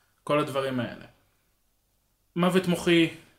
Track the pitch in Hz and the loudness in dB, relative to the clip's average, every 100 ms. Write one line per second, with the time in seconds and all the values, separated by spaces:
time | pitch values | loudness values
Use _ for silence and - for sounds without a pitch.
0 | _ _ - 147 143 135 135 127 110 - | _ _ -2 0 0 -2 -2 -4 -6 -10
1 | - _ _ _ _ _ _ _ _ _ | -18 _ _ _ _ _ _ _ _ _
2 | _ _ _ 175 180 180 175 170 - 170 | _ _ _ -2 0 2 0 -2 2 4
3 | 165 - - | 2 -2 -20